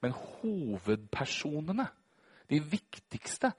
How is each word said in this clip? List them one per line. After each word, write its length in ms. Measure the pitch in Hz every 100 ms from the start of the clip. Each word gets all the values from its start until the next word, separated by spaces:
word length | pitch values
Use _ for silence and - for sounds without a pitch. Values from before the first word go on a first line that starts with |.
Men 140 | 127 127
hovedpersonene, 1700 | - - 226 202 139 98 - 107 107 - 135 - 151 151 156 202 254 - _ _ - - -
de 120 | 147
viktigste 880 | 151 190 _ - _ - - - 262